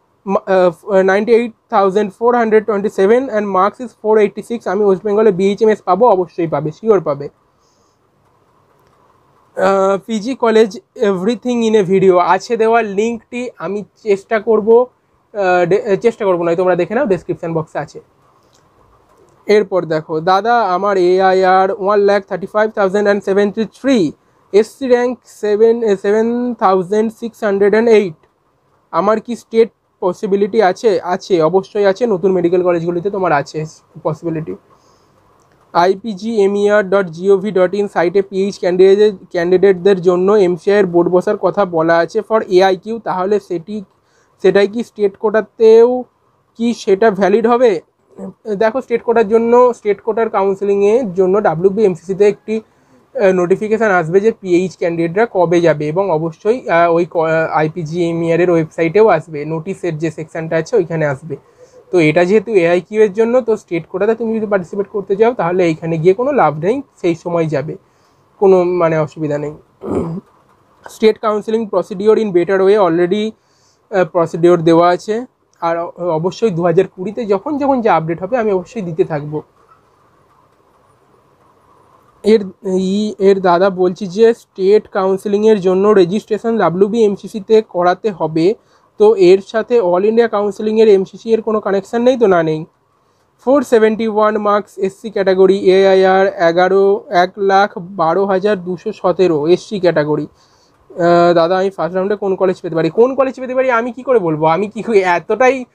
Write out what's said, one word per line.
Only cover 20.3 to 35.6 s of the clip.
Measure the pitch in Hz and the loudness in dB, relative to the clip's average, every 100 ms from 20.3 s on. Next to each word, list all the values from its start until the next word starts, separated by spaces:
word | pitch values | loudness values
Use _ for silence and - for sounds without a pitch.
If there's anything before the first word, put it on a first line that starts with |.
| 190 214 240 | 0 2 0
আমার | 202 180 202 196 | 0 0 0 2
এআইআর | 180 185 190 190 185 190 190 196 | 2 2 2 2 4 4 2 -2
ওয়ান | 190 208 | -2 2
ল্যাখ | 202 202 202 | 2 0 -2
থার্টি | 180 190 | -10 -4
ফাইভ | 214 220 | -2 -2
থাউজেন্ড | 220 196 208 | -2 -2 0
অ্যান্ড | 202 202 | 0 -2
সেভেন্টি | 202 196 202 202 214 | -2 0 0 -2 -8
থ্রি, | - 262 254 151 - _ _ _ | -6 0 0 0 -4 _ _ _
এসসি | 196 214 - 262 | 0 0 -4 0
rank | 240 247 247 _ | 0 0 -6 _
seven, | - 208 208 226 233 | -8 -4 2 2 2
eh, | 220 190 | 0 -2
seven | 202 214 226 240 247 | 0 0 0 -2 -6
thousand | 233 196 190 180 214 226 | -2 0 0 0 -2 -2
six | - 233 - | -6 -14 -8
hundred | 214 196 202 | -4 0 2
and | 214 233 | 2 4
eight, | 214 196 156 _ _ _ _ _ _ _ | 2 2 -6 _ _ _ _ _ _ _
আমার | 160 196 220 | -2 0 -2
কি | - 220 | -4 -10
state | - 226 226 _ _ _ | -2 0 0 _ _ _
possibility | 185 180 208 196 208 226 | -6 -4 -4 -2 0 2
আছে?" | 185 165 233 185 | 0 0 0 0
আছে, | 175 185 - 180 | -2 -6 -2 0
অবশ্যই | 156 190 190 208 202 | 2 0 -2 0 0
আছে, | 190 247 | 0 -2
নতুন | 185 190 | 0 0
medical | 185 170 180 | 0 0 2
কলেজগুলিতে | 180 175 165 175 196 | 0 0 -2 -4 -6
তোমার | 202 180 | -4 -2
আছে | 147 143 156 156 - _ 156 | -2 -2 -10 -12 -14 _ -10
possibility। | 165 156 170 160 160 196 _ _ _ _ _ _ _ _ _ _ | -8 -6 -8 -8 -10 -14 _ _ _ _ _ _ _ _ _ _